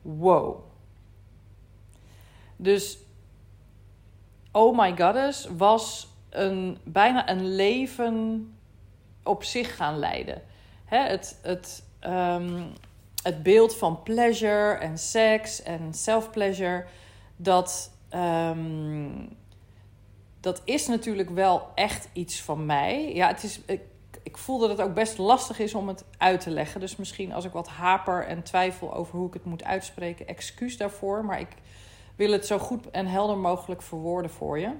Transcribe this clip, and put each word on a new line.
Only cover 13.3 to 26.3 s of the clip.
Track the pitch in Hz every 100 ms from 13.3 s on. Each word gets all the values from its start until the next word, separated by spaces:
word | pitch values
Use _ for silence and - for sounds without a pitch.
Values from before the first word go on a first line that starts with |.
| 160
beeld | 165 214 226
van | 226 180 165
pleasure | - 226 240 226 214 208 208
en | - 160 160
seks | - 226 220 220 220 -
en | - 165 160
self-pleasure, | 156 - 220 220 220 196 190 180 180 180 - - - -
dat, | - 175 180 180 - - - -
ehm, | 180 175 165 165 165 160 156 151 151 143 - - - - - - - - - - - - -
dat | 269 269
is | - 285 277
natuurlijk | 233 233 196 175
wel | 175 190 175 -
echt | - 208 - -
iets | 175 170 -
van | - 151
mij. | 151 143 147 269 302
Ja, | 175 180
het | 190
is, | 214 -
ik, | - 190 - - - -
ik | - -
voel | - 262
dat | 226
het | 208
ook | 196
best | 180 220 220
lastig | 190 254 - 226
is | 214
om | 214 196
het | 185 - -
uit | 185